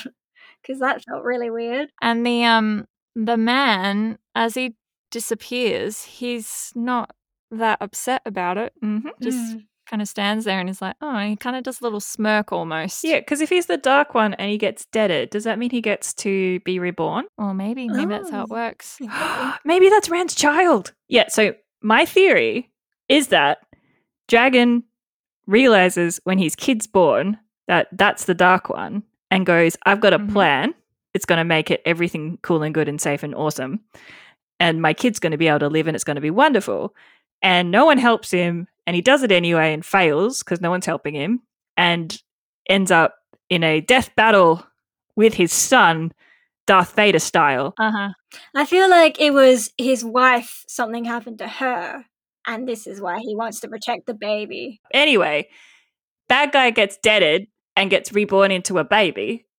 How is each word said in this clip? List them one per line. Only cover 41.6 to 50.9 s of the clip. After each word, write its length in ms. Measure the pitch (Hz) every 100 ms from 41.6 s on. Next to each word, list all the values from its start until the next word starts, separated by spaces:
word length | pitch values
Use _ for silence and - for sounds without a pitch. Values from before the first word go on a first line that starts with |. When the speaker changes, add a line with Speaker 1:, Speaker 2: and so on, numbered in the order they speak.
| _ -
Speaker 3:
and 440 | 175 170 160 - _ _ _ _ -
ends 220 | 196 190
up 240 | 180 - - _ _ -
in 120 | 180
a 180 | 160 156
death 340 | 156 254 - -
battle 500 | 220 208 170 165 - _ _ _ _ -
with 180 | 220
his 180 | 220 170
son, 600 | - - 254 180 160 165 - _ _ _ _ -
Darth 280 | 190 175
Vader 240 | - 208 160
style. 560 | - 170 147 127 139 -
Speaker 2:
Uh-huh. 320 | 220 214 202 185 _ - -
Speaker 1:
I 100 | 277
feel 240 | 294 359 381
like 320 | 349 320 -
it 120 | 294
was 380 | 277 262 254 - -
his 260 | 254 247
wife, 600 | 226 240 254 247 240 - -
something 380 | - 226